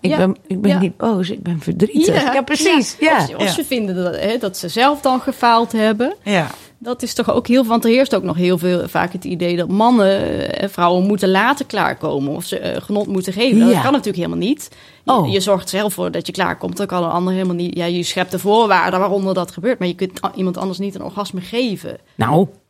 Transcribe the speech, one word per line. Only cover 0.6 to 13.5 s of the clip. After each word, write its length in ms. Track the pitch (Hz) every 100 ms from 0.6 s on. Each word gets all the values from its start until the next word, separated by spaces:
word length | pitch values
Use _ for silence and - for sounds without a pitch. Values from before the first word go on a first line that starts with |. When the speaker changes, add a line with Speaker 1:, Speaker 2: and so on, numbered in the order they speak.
Speaker 1:
ben 100 | 202
Speaker 2:
Ja. 80 | 185
Speaker 1:
niet 180 | 185 175
boos, 320 | 226 208 180
ik 140 | 202
ben 160 | 180 170
verdrietig. 640 | 143 175 208 294 339 -
Speaker 2:
Ja. 100 | 285
Speaker 1:
Ja, 80 | 262
precies, 540 | 262 294 311 320 233 -
Speaker 2:
Ja. 120 | 311
Speaker 1:
ja. 60 | 262
Speaker 2:
Of 20 | 143
ze, 60 | -
of 80 |
Speaker 3:
Ja. 80 | 208
Speaker 2:
ze 140 | 180 302
vinden 300 | 254 208 185
dat, 200 | 180 -
hè, 220 | 190 240
dat 200 | 220 190
ze 100 | 175
zelf 320 | 160 254 294
dan 200 | 285 254
gefaald 500 | 262 - 240 233 233
hebben. 440 | 226 214 214 247 403
Speaker 3:
Ja. 240 | - 196 143 - - _
Speaker 2:
Dat 240 | 233 247
is 100 | 247
toch 180 | - 240
ook 160 | 226 240
heel, 180 | 247 233
want 180 | 233 233
er 40 |
heerst 260 | 240 269 202
ook 80 |
nog 120 | 185 170
heel 220 | 180 180
veel, 300 | 180 180 175
vaak 220 | 170 175
het 100 | 185
idee 320 | 190 180 175 175
dat 120 | 170
mannen, 500 | 190 226 247 196 196 - - - -
eh, 100 | 202
vrouwen 360 | - 175 180 190
moeten 240 | 208 190
laten 340 | 190 226 285 -
klaarkomen 680 | 427 147 - 156 143 139 147
of 100 | 185
ze, 140 | 190
eh, 220 | - -
genot 260 | - 208 208
moeten 260 | 190 185
geven. 240 | 185 247